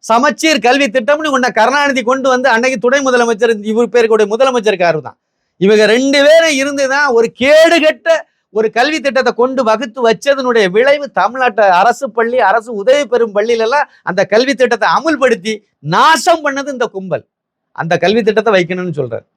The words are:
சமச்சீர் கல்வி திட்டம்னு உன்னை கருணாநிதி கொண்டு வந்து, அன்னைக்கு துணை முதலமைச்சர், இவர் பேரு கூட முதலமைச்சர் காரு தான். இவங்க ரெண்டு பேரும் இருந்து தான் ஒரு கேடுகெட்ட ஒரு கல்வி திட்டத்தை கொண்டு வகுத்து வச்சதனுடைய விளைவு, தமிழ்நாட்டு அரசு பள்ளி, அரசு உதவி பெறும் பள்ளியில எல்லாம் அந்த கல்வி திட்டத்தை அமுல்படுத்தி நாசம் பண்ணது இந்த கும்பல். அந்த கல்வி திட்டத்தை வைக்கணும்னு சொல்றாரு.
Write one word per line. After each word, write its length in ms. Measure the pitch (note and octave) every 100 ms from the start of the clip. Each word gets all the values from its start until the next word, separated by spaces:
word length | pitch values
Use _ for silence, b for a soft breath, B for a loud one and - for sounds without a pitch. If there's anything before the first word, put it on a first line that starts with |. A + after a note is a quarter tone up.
சமச்சீர் 560 | - A3+ C#4+ A#3+ D#4+ D4+
கல்வி 260 | A3+ C4+ C#4
திட்டம்னு 420 | A3+ A3+ D4 D#4
உன்னை 220 | C4+ B3
கருணாநிதி 500 | A3+ A3 C#4 C#4+ C4
கொண்டு 240 | A3 C4 C4+
வந்து, 200 | B3+ C4
அன்னைக்கு 300 | A3+ B3+ C4
துணை 200 | A#3+ C4
முதலமைச்சர், 540 | C4+ B3+ A#3 A3+ A#3 A3
இவர் 260 | G#3 A3 A#3+
பேரு 180 | A#3+ A3+
கூட 180 | A3 G#3
முதலமைச்சர் 520 | A3 C4+ B3 G#3 G3
காரு 240 | F3 D#3
தான். 160 | B2 - _ _ _ _
இவங்க 240 | F#3+ G#3+ G#3+
ரெண்டு 340 | A3+ C4+ C#4+
பேரும் 340 | C#4+ D#4+ E4 C#4
இருந்து 300 | C#4 C#4+ C4+
தான் 200 | C4+ D4
ஒரு 260 | A3+ A#3 -
கேடுகெட்ட 680 | B3+ D#4 E4 E4 D#4 D#4 - D#4+ - _ _
ஒரு 160 | G#3 A3
கல்வி 300 | A3 C4 D#4
திட்டத்தை 340 | C#4 B3 B3+
கொண்டு 300 | A3 B3 C4
வகுத்து 360 | A3+ A3 C4 G#3+
வச்சதனுடைய 680 | A#3 A3 C#4 C#4 B3+ A3+ G3
விளைவு, 420 | F#3+ C4 D4 C#4
தமிழ்நாட்டு 520 | - F#3 B3 B3+ G#3 G3+
அரசு 400 | F3 G#3 A#3 C4+
பள்ளி, 280 | G3+ A#3 B3+
அரசு 340 | G#3 G#3+ A3
உதவி 320 | A3 G3+ C#4 C4+
பெறும் 300 | A#3+ A#3 G3+
பள்ளியில 300 | G#3+ A#3 A3+
எல்லாம் 240 | C#4 C#4+ b
அந்த 220 | - F#3 F#3+
கல்வி 280 | G#3 C4
திட்டத்தை 340 | B3+ B3+ A3+ G3
அமுல்படுத்தி 640 | E3+ C#4+ D4 C4 A3 F#3 G#3+ _ _
நாசம் 680 | C#3+ F3+ C4+ D#4+ - E4+ D4
பண்ணது 220 | C4+ C#4
இந்த 200 | C4 A#3
கும்பல். 360 | G3 F#3+ C#3+ - _ _ _ _ -
அந்த 220 | D#3+ E3+
கல்வி 240 | E3+ A3
திட்டத்தை 320 | G#3+ G#3+ G#3+
வைக்கணும்னு 440 | G3 F3 F#3 F3+ D3+
சொல்றாரு. 280 | C3 A2 _